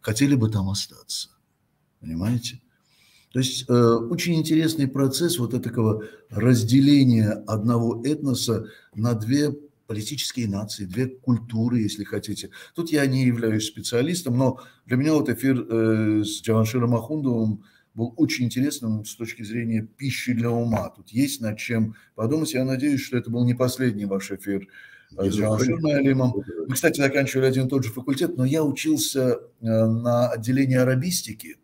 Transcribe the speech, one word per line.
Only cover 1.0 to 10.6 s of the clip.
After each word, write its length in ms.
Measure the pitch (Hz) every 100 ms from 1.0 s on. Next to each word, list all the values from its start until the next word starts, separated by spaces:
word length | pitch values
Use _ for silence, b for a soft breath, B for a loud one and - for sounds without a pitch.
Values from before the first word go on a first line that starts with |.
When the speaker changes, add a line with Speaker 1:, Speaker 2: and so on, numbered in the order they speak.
| _ - - _ _ _ _ _ _ _
Speaker 1:
Понимаете? 600 | 78 82 98 123 - 123 _ b b b b b b
То 80 | 127
есть, 240 | 127 - -
э, 40 |
очень 640 | 123 117 117 117 170 175
интересный 520 | 165 156 160 160 160 139
процесс 520 | 135 135 131 170 -
вот 140 | 120
этакого 520 | 123 120 117 110 107 B B B
разделения 1000 | 101 113 120 107 131 139 143 131 113 107 - -
одного 560 | 110 107 120 113 113
этноса 600 | 127 147 143 120 - 110 B B B
на 200 | - 113
две 420 | 117 107 139 147 - - _ _
политические 600 | 107 107 139 - - 113
нации, 360 | 98